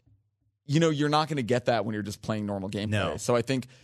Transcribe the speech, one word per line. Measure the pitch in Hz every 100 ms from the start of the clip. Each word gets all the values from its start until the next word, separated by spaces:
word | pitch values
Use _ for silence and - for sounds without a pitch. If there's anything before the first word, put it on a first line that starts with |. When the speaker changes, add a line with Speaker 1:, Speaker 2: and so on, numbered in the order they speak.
| _ _ _ _ _ _ -
Speaker 1:
you | 147
know, | 165
you're | 147 147
not | 151 151
gonna | 147
get | 113 120 -
that | 110 104
when |
you're | 107
just | 101 -
playing | - 107 104
normal | 101 95
gameplay. | 104 104
Speaker 2:
No. | 104 85 78
Speaker 1:
So | - 120
I |
think | 113 131 - -